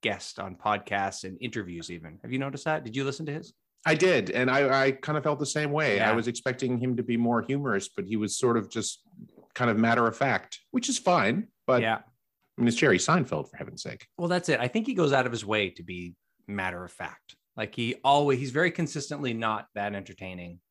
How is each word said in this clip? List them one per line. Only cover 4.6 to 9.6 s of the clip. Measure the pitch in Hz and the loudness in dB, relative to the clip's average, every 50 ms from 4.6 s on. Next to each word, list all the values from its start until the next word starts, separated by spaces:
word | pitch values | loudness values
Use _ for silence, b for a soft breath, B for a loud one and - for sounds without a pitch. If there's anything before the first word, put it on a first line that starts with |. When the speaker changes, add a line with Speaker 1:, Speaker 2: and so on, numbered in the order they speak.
| 143 135 131 135 135 | 4 4 4 4 4
Speaker 2:
I | 135 | 2
kind | 135 - - - 151 | 2 0 -4 -2 -2
of | 151 - | 0 0
felt | 156 147 135 | 0 0 0
the | 151 | -2
same | 139 - 151 151 151 | -4 -2 -2 -2 0
way. | 143 156 156 131 104 | 0 0 2 2 2
Speaker 1:
Yeah. | 101 113 107 | 4 4 4
Speaker 2:
I | 107 | 2
was | 117 113 | 2 0
expecting | 123 117 - - 131 123 127 131 127 123 | -2 -4 -2 -4 -4 -2 -2 -2 0 0
him | 117 123 127 123 | 0 0 0 0
to | 117 113 | -2 0
be | 110 120 | 0 0
more | 117 120 120 120 117 | 2 2 2 2 2
humorous, | 131 - 135 143 143 127 107 98 127 - | 0 0 -2 -2 0 0 0 0 -2 -4
but | _ - 95 | _ -8 -6
he | 92 110 | -2 -2
was | 107 107 98 - | -2 0 -2 -2
sort | - - 123 117 | 2 2 4 4
of | 113 113 117 | 2 0 0
just | - 117 104 - - - _ _ - - - - _ - - _ _ | -4 -4 -4 -4 -8 -10 _ _ -20 -20 -20 -20 _ -20 -20 _ _
kind | - | 0